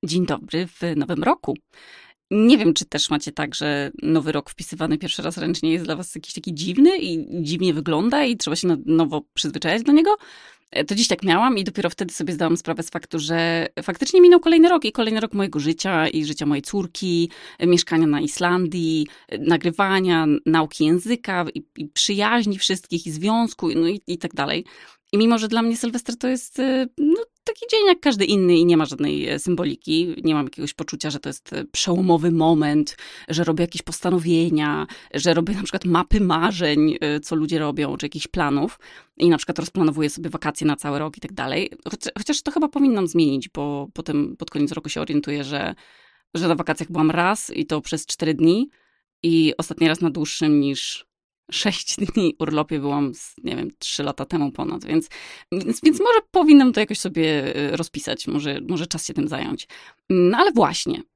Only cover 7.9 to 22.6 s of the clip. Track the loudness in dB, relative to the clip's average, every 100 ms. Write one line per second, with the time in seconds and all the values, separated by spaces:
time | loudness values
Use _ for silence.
7.9 | 0 2 2 0 -2 -4 -2 0 0 2
8.9 | 2 2 -2 -8 -8 -6 -4 -2 -2 4
9.9 | 6 6 2 -2 -20 -20 _ _ -4 -2
10.9 | 0 0 0 2 2 4 2 -2 -4 -4
11.9 | -4 -8 -6 -6 -2 0 0 -2 -6 -6
12.9 | -10 -8 -8 -4 -2 0 -2 -4 -8 -8
13.9 | -6 2 8 10 10 6 6 6 6 0
14.9 | -2 -2 0 -2 -2 -2 -2 -2 -2 -2
15.9 | 0 0 -2 -4 -4 -2 -2 -2 -4 -4
16.9 | -6 -2 0 0 -4 -20 -2 4 4 4
17.9 | 2 4 2 -2 -2 0 2 0 0 0
18.9 | 0 -2 -6 _ -6 0 2 0 0 0
19.9 | 2 2 2 4 2 2 2 2 0 2
20.9 | 2 0 -4 -2 -4 -4 -8 -14 -14 -10
21.9 | -2 -2 0 2 2 0 -2